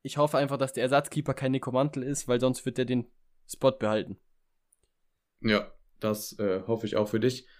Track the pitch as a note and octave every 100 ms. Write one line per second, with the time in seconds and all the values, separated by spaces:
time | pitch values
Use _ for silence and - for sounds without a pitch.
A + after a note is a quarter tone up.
0 | - - D3 C3+ C#3 C3+ C3 - B2+ C#3
1 | D3 D3+ D3 C3 C3+ C3+ C3 B2 D3 C#3
2 | B2+ C#3+ - B2 B2+ B2 - B2+ B2 B2+
3 | A#2+ _ _ _ _ - C3+ - G#2+ A2
4 | - - _ _ _ _ _ _ _ _
5 | _ _ _ _ A2 G#2 - - _ _
6 | A2 G#2+ - - G#2 F#2 - A2+ G#2 -
7 | G#2+ A2 A#2+ B2+ - -